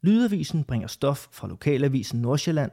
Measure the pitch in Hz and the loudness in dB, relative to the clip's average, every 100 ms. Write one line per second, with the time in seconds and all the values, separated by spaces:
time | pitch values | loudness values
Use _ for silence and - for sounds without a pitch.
0 | 170 220 240 196 151 160 143 117 117 - | 2 4 4 0 -2 -2 -2 -2 -4 -2
1 | 139 139 - - 98 90 147 135 143 131 | -2 -2 -6 -14 -12 -4 0 2 2 0
2 | - 117 120 147 - 156 135 | -2 -2 0 0 0 0 -2